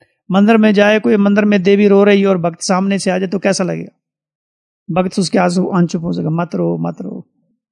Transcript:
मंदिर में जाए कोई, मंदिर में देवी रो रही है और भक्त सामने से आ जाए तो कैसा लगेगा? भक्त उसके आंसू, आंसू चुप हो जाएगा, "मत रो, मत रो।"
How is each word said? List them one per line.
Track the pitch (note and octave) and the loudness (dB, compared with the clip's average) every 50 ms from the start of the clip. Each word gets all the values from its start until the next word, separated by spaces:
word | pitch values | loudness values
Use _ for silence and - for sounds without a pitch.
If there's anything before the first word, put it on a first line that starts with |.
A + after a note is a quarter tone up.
| _ _ _ _ _ _ | _ _ _ _ _ _
मंदिर | F3+ G3 G3+ G#3 A3+ A3 | 0 2 4 4 4 4
में | G#3+ G#3+ G#3 | 4 4 4
जाए | G3+ G#3 G#3 G#3+ G#3+ | 4 2 2 2 0
कोई, | G#3+ A#3+ A3+ G3+ | 0 0 0 2
मंदिर | G3+ G3+ G3+ G#3 G#3 | 2 2 2 2 2
में | G#3 G#3 G3+ F3 | 2 0 2 2
देवी | G3 G3+ G3+ G#3 G3+ | 2 2 4 4 4
रो | G3+ G3 G3+ | 4 4 4
रही | G3+ G3+ G3 | 4 4 2
है | G3 G3 | 2 0
और | F#3+ F3+ | 0 0
भक्त | D#3+ E3+ E3 - | -2 -4 -6 -6
सामने | - - F#3+ F3+ F#3+ G3 G3 F#3+ | -4 -2 -2 -2 0 -2 -4 -4
से | - G3 | -2 -4
आ | F3+ F#3 | -2 -2
जाए | F#3+ F3+ | -4 -4
तो | F#3+ F#3 | -6 -4
कैसा | - G3+ F#3+ - F#3 | -2 -2 -2 -2 -4
लगेगा? | E3+ E3 D#3+ E3+ - - _ _ _ _ _ _ _ _ _ _ _ _ _ _ _ _ _ _ - | -4 -6 -8 -10 -14 -18 _ _ _ _ _ _ _ _ _ _ _ _ _ _ _ _ _ _ -6
भक्त | D#3+ F3+ F#3 F#3 - - | -4 -2 -2 -2 -2 -4
उसके | F#3 - - G3 | -4 -2 0 0
आंसू, | F3+ F3+ F3+ F#3 F3+ - | 0 0 0 -2 -2 -2
आंसू | - F3 F3 E3 | 0 0 0 0
चुप | - F3 D#3+ | -2 -6 -6
हो | F3 F3 | -6 -6
जाएगा, | E3+ E3 D3+ | -6 -4 -4
"मत | D#3+ E3 F3 E3+ - | -4 -4 -6 -6 -6
रो, | E3+ F3 E3+ F3 D#3+ | -4 -4 -4 -4 -4
मत | E3 E3+ E3 - | -6 -6 -8 -10
रो।" | F#3 F#3 - - - - _ _ _ _ _ _ _ _ | -12 -12 -12 -14 -16 -18 _ _ _ _ _ _ _ _